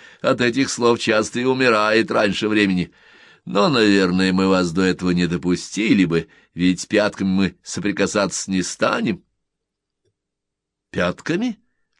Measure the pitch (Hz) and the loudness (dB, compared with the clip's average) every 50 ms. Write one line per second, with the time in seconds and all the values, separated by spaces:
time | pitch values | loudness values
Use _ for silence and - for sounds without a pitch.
0 | - - - _ - 120 131 110 120 120 113 131 135 131 - - 120 120 120 110 | -6 -20 -14 _ -2 -2 0 0 0 0 0 0 -2 -2 -2 0 2 2 2 2
1 | - 113 110 110 107 - - 120 123 131 131 131 131 123 113 104 107 107 110 113 | 0 0 0 0 0 -2 -4 -2 0 0 0 2 2 2 2 2 2 2 2 2
2 | 107 - 113 113 110 104 90 - 110 107 107 107 104 98 92 90 82 - _ _ | 2 2 0 0 0 0 0 0 -2 0 2 2 2 2 2 0 -2 -4 _ _
3 | _ _ - - - - - _ - - - - 202 180 135 120 110 104 101 98 | _ _ -20 -20 -20 -20 -20 _ -10 -4 0 0 2 2 2 4 4 4 4 4
4 | 95 90 90 92 95 95 92 95 95 95 95 92 90 85 80 92 95 92 87 - | 4 2 2 2 2 2 2 2 2 2 2 2 0 0 0 0 0 0 0 0
5 | 92 90 87 87 87 82 87 85 76 90 90 87 - - - - 107 220 135 101 | -2 -2 0 0 0 -2 -2 -2 -2 -2 -2 -2 -4 -8 -6 -2 0 2 2 2
6 | 90 80 82 82 80 - _ _ _ _ - 85 90 90 90 87 - - 104 101 | 2 2 0 -2 -4 -6 _ _ _ _ -6 -2 0 0 0 0 -2 -2 0 0
7 | 104 101 - - 101 95 92 98 95 87 - _ - - - 92 87 104 95 - | 0 0 -2 -4 -4 -2 0 0 0 -2 -4 _ -16 -12 -10 -6 -6 -4 -2 -2
8 | 98 87 - 104 98 87 - - - - 95 92 90 - - - - - 220 240 | -2 0 0 0 -2 -2 -4 -8 -8 -4 -4 -4 -4 -4 -4 -2 -2 -2 0 0
9 | 226 123 104 - _ _ _ _ _ _ _ _ _ _ _ _ _ _ _ _ | -2 -4 -4 -6 _ _ _ _ _ _ _ _ _ _ _ _ _ _ _ _
10 | _ _ _ _ _ _ _ _ _ _ _ _ _ _ _ _ _ _ - - | _ _ _ _ _ _ _ _ _ _ _ _ _ _ _ _ _ _ -6 -4
11 | 90 90 - - - - 160 185 240 254 208 - _ _ _ _ _ _ _ | -2 -2 -4 -6 -6 -4 -4 -2 -2 -4 -6 -8 _ _ _ _ _ _ _